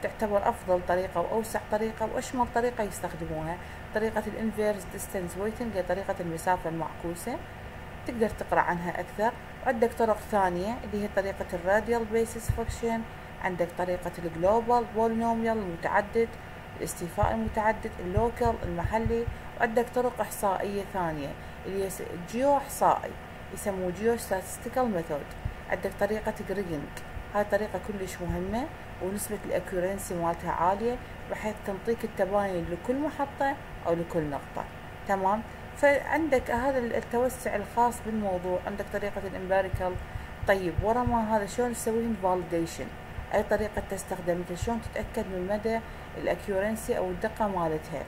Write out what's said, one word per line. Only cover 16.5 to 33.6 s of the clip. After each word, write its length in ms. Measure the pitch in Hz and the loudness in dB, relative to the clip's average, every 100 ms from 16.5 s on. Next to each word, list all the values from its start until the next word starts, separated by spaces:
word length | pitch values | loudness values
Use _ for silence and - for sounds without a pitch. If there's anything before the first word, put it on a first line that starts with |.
| - - - | -12 -12 -6
الاستيفاء 520 | 170 - 175 185 208 | -6 -4 -6 2 4
المتعدد، 600 | 226 226 - 214 220 220 - | 4 0 2 2 2 -2 -6
اللوكال 560 | 180 190 233 226 240 226 | 0 4 2 4 2 2
المحلي، 640 | 180 170 170 220 226 233 233 - - - | -2 -2 2 2 2 2 0 -6 -10 0
وعندك 260 | 233 226 233 254 | 2 4 2 2
طرق 260 | 247 240 | 0 0
إحصائية 640 | 208 - 202 185 202 202 190 | -4 0 2 2 0 -2 -2
ثانية 360 | 196 170 156 143 - - - - | -2 0 -2 -6 -8 -10 -10 -6
اللي 200 | 196 190 | -2 -2
هي 40 | |
س-، 120 | - - - 175 | -4 -8 -8 -6
جيو 260 | 226 277 277 | 2 6 4
إحصائي 540 | 269 - 185 143 - - - - - | 2 4 6 6 2 -8 -10 -12 -10
يسموه 380 | 196 214 190 185 | -6 -4 0 -2
جيو 260 | 180 220 233 | 2 2 2
ستاتستيكال 760 | - 185 185 - 240 262 254 | 0 -2 -2 -8 -4 2 2
ميثود. 340 | 185 165 147 - - - - - | 2 0 -2 -4 -8 -8 -8 -4
عندك 200 | 185 190 - | -2 -2 0
طريقة 340 | 202 214 214 214 196 | 2 2 -2 -4 -4
جريجنج، 400 | 190 185 151 - - - - - 208 | -2 -2 -4 -4 -10 -10 -10 -2 2
هاي 80 | |
طريقة 360 | 208 202 214 185 - | 4 4 2 -2 -4
كلش 300 | 202 190 - | -6 -4 -4
مهمة 460 | 175 175 185 220 311 - - - | -2 0 0 0 -2 -6 -12 -4
ونسبة 340 | 180 202 - 202 - | -4 -2 -4 -4 -2
الاكيورنسي 680 | - 180 185 180 196 - | -2 0 0 0 0 -2
مالتها 380 | 175 170 170 170 | 0 0 0 0
عالية، 440 | - 170 202 226 247 - - - | 2 4 4 2 -2 -6 -12 -6
بحيث 240 | 196 214 208 - | -4 -4 -4 -4
تنطيك 360 | 196 214 233 | -4 0 0
التباين 600 | 220 - 185 202 202 180 165 | -2 0 2 4 2 0 -2
لكل 240 | 175 - 269 | -4 0 0
محطة 600 | 294 - 277 - 277 285 | 0 0 -2 2 0 0